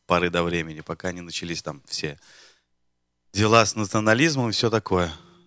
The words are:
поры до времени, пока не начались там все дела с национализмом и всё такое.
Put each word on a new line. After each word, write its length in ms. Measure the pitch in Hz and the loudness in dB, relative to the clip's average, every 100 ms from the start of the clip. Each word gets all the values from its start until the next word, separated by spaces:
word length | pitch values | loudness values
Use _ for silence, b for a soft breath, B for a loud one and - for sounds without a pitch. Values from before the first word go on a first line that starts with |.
| - | 0
поры 240 | 87 87 | 2 2
до 120 | 87 | 0
времени, 380 | 85 85 80 78 | 0 -2 -4 -10
пока 320 | - 85 92 | -12 -8 -8
не 80 | 87 | -10
начались 420 | 85 - 85 82 | -12 -10 -8 -8
там 180 | 80 71 - | -10 -14 -12
все 320 | - 78 71 b b b b b _ _ _ _ _ _ | -8 -8 -10 b b b b b _ _ _ _ _ _
дела 320 | 98 107 113 110 | 0 6 6 4
с 80 | |
национализмом 760 | 110 101 110 107 120 165 139 117 | 0 -2 0 2 4 2 0 -2
и 20 | |
всё 180 | - 117 | 0 0
такое. 400 | 110 - 92 85 80 B B | 0 0 0 0 -6 B B